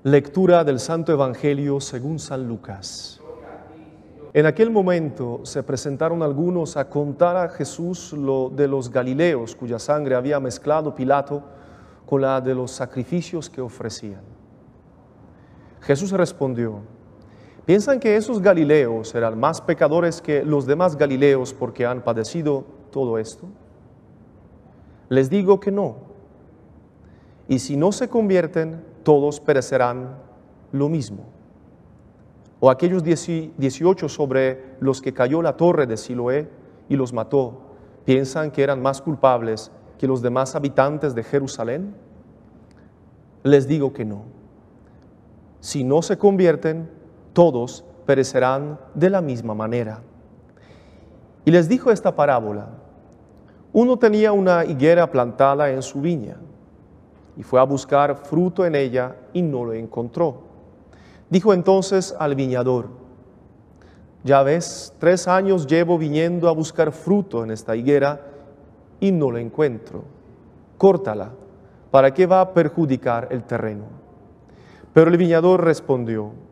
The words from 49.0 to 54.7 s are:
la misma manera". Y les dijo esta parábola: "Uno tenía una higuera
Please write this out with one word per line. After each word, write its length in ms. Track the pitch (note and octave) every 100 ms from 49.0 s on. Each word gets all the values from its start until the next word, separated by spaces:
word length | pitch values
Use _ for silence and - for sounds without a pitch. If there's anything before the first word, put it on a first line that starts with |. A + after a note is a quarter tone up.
| F3+
la 120 | G3
misma 340 | D#3 A#2+ A2+ G#2+
manera". 460 | A2+ A#2+ A2 A2 A#2+ - - - - _ - - - - - - - _ -
Y 60 |
les 160 | F3 E3
dijo 220 | B3+ B3+
esta 260 | G#3 G3 -
parábola: 520 | C#3+ B2+ G#2+ G#2 G#2+ A2+ - - - - - - - - -
"Uno 240 | G#3+ B3 B3
tenía 360 | A3+ G#3+ G#3+
una 320 | G3+ F#3 F3
higuera 440 | E3